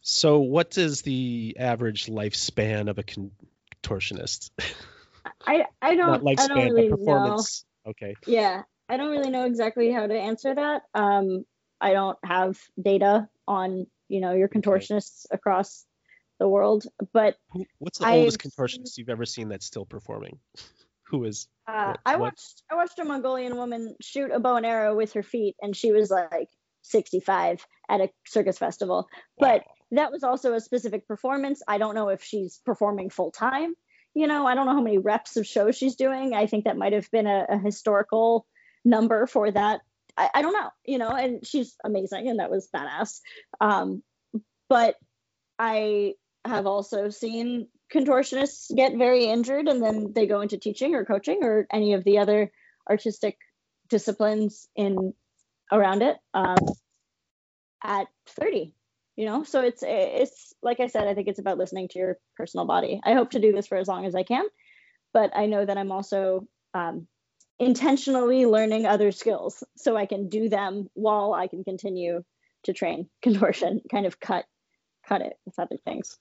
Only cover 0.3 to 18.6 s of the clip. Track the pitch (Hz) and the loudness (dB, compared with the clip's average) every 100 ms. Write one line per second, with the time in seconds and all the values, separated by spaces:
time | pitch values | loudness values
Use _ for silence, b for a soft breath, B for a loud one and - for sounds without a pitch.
0.3 | 147 131 151 170 - 165 139 143 131 123 | 4 4 0 0 0 0 -2 -4 -4 -4
1.3 | 120 113 - 127 117 117 104 - 110 107 | -4 -6 -4 -4 -2 -2 -4 -6 -6 -4
2.3 | - - - 107 107 104 101 104 - 98 | -4 -4 -2 -2 -2 -4 -6 -8 -12 -14
3.3 | _ - _ _ - - 95 - 101 - | _ -20 _ _ -16 -8 -6 -6 -8 -8
4.3 | - - - - - - - _ _ - | -10 -12 -10 -10 -12 -20 -20 _ _ -18
5.3 | - - 311 - _ 277 349 349 247 277 | -10 0 0 0 _ 2 4 4 4 2
6.3 | 269 277 277 247 233 220 208 208 196 202 | 2 2 4 4 4 4 2 2 2 2
7.3 | 208 214 - _ _ 110 107 101 104 - | 0 -4 -8 _ _ -16 -12 -12 -10 0
8.3 | 226 202 185 - _ - 254 294 294 269 | 2 2 -2 -12 _ -8 -6 -4 -2 -2
9.3 | 254 254 233 226 240 233 247 208 214 202 | -2 -2 0 -2 2 2 2 -2 -2 -4
10.3 | 233 269 269 294 294 _ 214 202 202 190 | -4 -2 -2 -2 -4 _ 0 4 4 2
11.3 | 185 - _ _ _ 196 196 196 - 180 | -4 -8 _ _ _ 2 2 0 -6 -2
12.3 | 180 190 190 - - 196 196 202 214 214 | 0 0 -4 -12 -4 0 4 4 4 0
13.3 | _ - 196 185 185 180 _ _ 196 185 | _ -6 -4 -4 -6 -10 _ _ -4 0
14.3 | 185 196 220 202 196 - 208 - - - | 2 2 2 2 0 0 -4 -4 -20 -10
15.3 | 202 208 190 202 - _ _ b b _ | -4 0 0 -2 -10 _ _ b b _
16.3 | _ 196 202 202 214 - - 196 226 214 | _ 2 4 4 2 -2 -12 0 2 2
17.3 | - _ - 190 _ 160 - 226 165 156 | 0 _ -14 -14 _ -14 -2 4 6 4
18.3 | - 139 - | 0 -10 -4